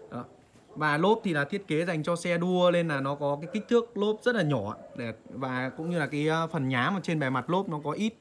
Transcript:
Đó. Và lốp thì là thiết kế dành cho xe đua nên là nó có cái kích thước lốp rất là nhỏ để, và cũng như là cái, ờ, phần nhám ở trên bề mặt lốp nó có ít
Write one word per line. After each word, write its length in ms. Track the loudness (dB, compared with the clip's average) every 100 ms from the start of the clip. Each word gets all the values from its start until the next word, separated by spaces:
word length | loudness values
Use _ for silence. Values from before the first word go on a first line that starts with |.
| -14
Đó. 140 | -14 -14 -18 -20 -20 -18 -2
Và 220 | 0 4
lốp 220 | 4 4
thì 100 | 2
là 120 | 0 -2
thiết 220 | -4 -2
kế 180 | -2 0
dành 180 | -2
cho 120 | -2 -2
xe 220 | 0 0
đua 340 | 2 4 6
nên 140 | 6 2
là 140 | 0
nó 140 | -2 -2
có 220 | -2 -2
cái 80 | -4
kích 140 | -6 2
thước 280 | 2 2 -2
lốp 180 | 0 2
rất 120 | 2 2
là 80 |
nhỏ 320 | 2 2 0 -6 -12 -10
để, 180 | -8 -10 -12
và 400 | -8 -4 -2 -4 -4
cũng 120 | -4
như 100 | -2
là 80 | 0
cái, 200 | 0 0
ờ, 200 | 0 0
phần 220 | -2 0
nhám 260 | 2 2 0
ở 20 |
trên 160 | 0 0
bề 100 | 0
mặt 200 | 0 0
lốp 200 | 0 0
nó 100 | -4
có 80 | -4
ít 220 | -2 -2 -4